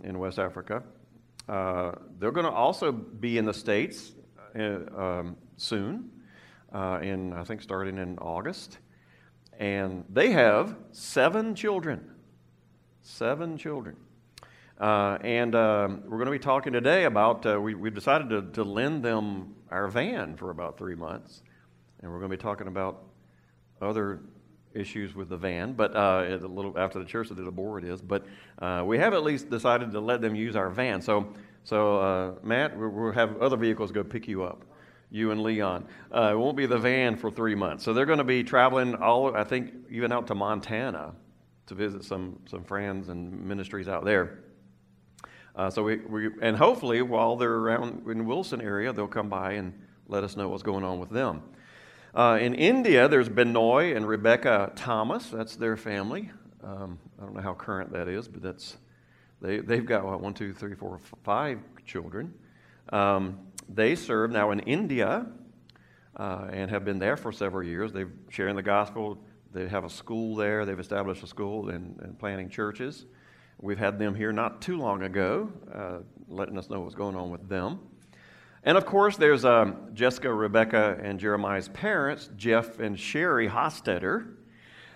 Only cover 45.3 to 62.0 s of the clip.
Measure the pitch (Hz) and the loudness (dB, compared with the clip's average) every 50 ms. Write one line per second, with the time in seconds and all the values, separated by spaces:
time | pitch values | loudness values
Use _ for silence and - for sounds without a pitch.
45.3 | - - - - - - 95 95 92 113 104 107 110 107 110 - 107 107 110 107 | -20 -20 -20 -18 -6 -4 -4 -2 0 0 0 0 0 -2 -4 -6 -6 -4 -4 -4
46.3 | 107 - 113 113 107 107 156 220 254 - 156 123 117 120 127 123 120 113 113 113 | -4 0 0 2 4 6 6 6 6 4 0 0 0 2 0 2 2 2 4 4
47.3 | 120 123 123 117 117 113 113 113 113 120 120 120 113 - - 117 113 113 113 113 | 4 2 2 2 2 2 2 2 0 0 0 -4 -8 -10 -8 -6 -4 -4 -2 -2
48.3 | 127 180 190 - 143 117 113 104 101 101 107 131 120 104 104 101 - 117 104 104 | -2 -2 -4 -4 -6 -6 -4 -4 -2 -2 -2 -2 -2 -4 -4 -4 -2 -4 -4 -2
49.3 | 98 92 92 95 101 104 92 90 92 - - - _ _ _ - 98 101 101 95 | -4 -4 -2 -2 -2 -4 -4 -6 -10 -12 -20 -20 _ _ _ -4 -2 -2 -2 -2
50.3 | 98 101 101 92 95 98 - 107 98 98 95 92 92 90 90 92 107 123 135 110 | -4 -4 -4 -4 -4 -4 -4 -4 -2 -2 -2 -2 -4 -6 -6 -6 -4 -2 -2 -2
51.3 | 82 78 - - - - - - - - - - - - - - - - 120 117 | -2 -4 -10 -14 -20 -20 -20 -20 -20 -20 -20 -20 -20 -20 -20 -6 4 6 6 8
52.3 | 113 107 120 120 123 123 156 196 254 269 247 220 156 123 123 143 151 131 120 113 | 8 6 4 2 2 4 6 6 6 6 6 8 10 10 10 10 8 6 6 6
53.3 | 104 117 120 120 117 117 113 113 123 143 170 180 139 110 107 107 107 104 104 113 | 4 4 4 6 6 6 6 6 6 6 4 4 0 0 0 0 0 4 6 6
54.3 | 117 120 - 131 113 101 98 - - - - 127 117 110 110 123 180 240 - - | 6 6 6 4 4 4 4 0 -4 -8 -4 -2 0 0 2 0 -2 -4 -4 -8
55.3 | 113 113 113 113 - 113 113 113 110 107 - 110 101 101 98 107 143 196 214 - | -8 -8 -8 -8 -6 -4 -2 -2 -2 -2 -4 -6 -4 -4 -4 -4 -6 -6 -8 -10
56.3 | - - - - - - - 98 98 98 98 92 87 85 - - _ - 98 101 | -14 -18 -20 -20 -20 -18 -16 -14 -12 -10 -10 -12 -12 -14 -16 -20 _ -18 -16 -12
57.3 | 104 101 98 98 90 - - - 101 95 92 - - 90 87 90 92 104 120 - | -10 -8 -6 -8 -8 -8 -8 -6 -6 -6 -6 -6 -6 -6 -4 -4 -6 -6 -8 -10
58.3 | 98 90 87 92 90 - - - - - - _ _ _ _ _ _ _ _ _ | -14 -10 -10 -10 -10 -10 -14 -18 -18 -20 -20 _ _ _ _ _ _ _ _ _
59.3 | _ - - 95 101 107 - - 117 120 117 117 117 101 95 95 95 87 92 101 | _ -10 -4 -4 -2 -2 0 0 0 0 2 2 0 0 0 0 -4 -4 -6 -8
60.3 | 98 - 104 98 92 - 104 101 98 98 101 98 92 85 - - - _ - 107 | -8 -6 -8 -10 -10 -10 -10 -12 -10 -10 -10 -12 -12 -12 -16 -20 -20 _ -4 -2
61.3 | 101 120 147 147 127 113 - - - - - - - 90 | 0 0 0 -2 -6 -8 -10 -18 -20 -20 -20 -10 -10 -10